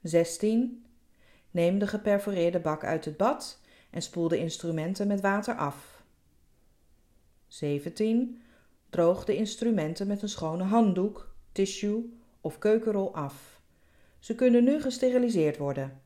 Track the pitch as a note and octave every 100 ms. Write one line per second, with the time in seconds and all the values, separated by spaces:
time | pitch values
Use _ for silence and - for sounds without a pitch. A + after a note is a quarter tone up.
0 | E3+ E3+ E3+ - G#3+ A3+ B3 - - _
1 | _ _ _ _ _ F3 E3+ F#3+ G3+ G#3
2 | G#3 G3+ G3+ G3 E3+ F3 D#3+ D#3 - D#3+
3 | D#3 D3+ G#3+ D4 - - _ - _ E3+
4 | - - E3 E3+ E3 - E3+ D#3+ D#3+ F#3+
5 | G3+ G3+ G3 G3+ G#3 A#3 C#3+ - - -
6 | _ _ _ _ _ _ _ _ _ _
7 | _ _ _ _ _ - D3 C#3+ D3 D#3+
8 | G#3+ A3+ B3+ - - _ _ _ _ -
9 | E3+ F3+ - G3 G#3+ - A3+ G#3+ D#3 E3
10 | G3+ G3+ G#3 - D#3+ E3 F#3 A3+ A3 F3+
11 | G3 - - - - - G3 - G#3 G#3+
12 | A#3 - - _ D#3+ - G#3+ A3 A3+ G3+
13 | G3 - C#3 - - - _ _ _ _
14 | _ _ - A#3 B3+ A#3+ A#3+ D4+ C4+ B3
15 | B3+ B3 A#3+ G3+ D3+ D3 C#3+ C#3 C3+ C3+